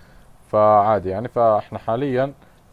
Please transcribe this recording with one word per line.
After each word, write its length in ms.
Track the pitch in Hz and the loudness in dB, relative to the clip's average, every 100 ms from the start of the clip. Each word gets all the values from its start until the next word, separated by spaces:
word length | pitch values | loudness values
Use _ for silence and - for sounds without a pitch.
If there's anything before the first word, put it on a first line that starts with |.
| - - - - - | -20 -20 -20 -20 -4
فعادي 580 | 107 107 104 101 107 92 | 2 4 4 2 0 -2
يعني. 180 | 95 120 | -6 -6
فإحنا 520 | 123 113 107 - 104 | -2 0 0 -2 -10
حاليا 540 | - 117 143 123 139 - - _ _ | -6 -6 -4 -4 -4 -8 -20 _ _